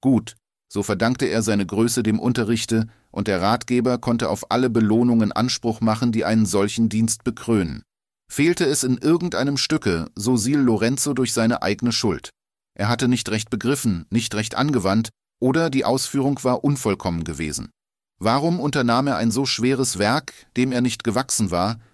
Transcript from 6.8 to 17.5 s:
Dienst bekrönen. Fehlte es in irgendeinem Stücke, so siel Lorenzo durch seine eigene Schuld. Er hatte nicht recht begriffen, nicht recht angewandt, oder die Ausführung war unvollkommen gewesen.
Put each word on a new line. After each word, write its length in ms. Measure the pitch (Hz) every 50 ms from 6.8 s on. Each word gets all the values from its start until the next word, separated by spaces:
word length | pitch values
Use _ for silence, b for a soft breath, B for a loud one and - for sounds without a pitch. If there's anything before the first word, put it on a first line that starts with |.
| 113 113
Dienst 340 | 101 110 113 113 - - _
bekrönen. 600 | 127 113 - - - 117 107 92 78 65 57 - _ _ _ _ _ _ _ _ _ -
Fehlte 320 | - 143 165 175 - 185
es 180 | 139 147 - -
in 140 | 127 127
irgendeinem 600 | 117 - 147 165 170 175 - - 92 123 143 143
Stücke, 500 | 127 - - 156 156 - 107 90 82 80 - _
so 220 | - 104 117 131
siel 220 | 117 101 120 143 147
Lorenzo 540 | 139 123 113 101 104 117 135 135 - 147 143
durch 200 | 127 131 117 -
seine 300 | - 113 113 120 - -
eigene 300 | 90 104 - - 120 110
Schuld. 380 | - - 110 85 62 - - _ _ _ _ _ _ _ _ _
Er 140 | - 101 107
hatte 200 | 120 120 135 123
nicht 200 | 127 117 - -
recht 200 | 101 110 110 -
begriffen, 560 | - 107 - 117 143 135 - 117 95 85 80 _
nicht 240 | 95 117 113 - -
recht 220 | 104 107 113 -
angewandt, 540 | - 131 147 147 120 87 95 98 110 113 113 _ _ _ _ _ _
oder 300 | 117 127 135 165 165 165
die 140 | 135 135 -
Ausführung 580 | 98 123 131 - - - 139 131 139 143 - -
war 220 | 131 123 - -
unvollkommen 600 | 143 143 135 - 110 98 - - 92 85 82 80
gewesen. 460 | 80 80 67 82 76